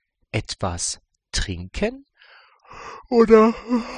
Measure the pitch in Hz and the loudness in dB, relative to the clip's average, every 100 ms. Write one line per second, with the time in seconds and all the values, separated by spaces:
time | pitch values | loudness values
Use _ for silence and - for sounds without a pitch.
0 | _ _ _ 110 - - 95 87 - - | _ _ _ -8 -8 -8 -6 -6 -8 -10
1 | _ _ _ - - 85 90 - 214 269 | _ _ _ -8 -6 -8 -10 -6 -6 -6
2 | _ _ - - _ _ - - - - | _ _ -20 -20 _ _ -20 -20 -18 -16
3 | - 233 220 220 220 - 233 240 233 | 0 4 8 8 6 2 -4 -4 -4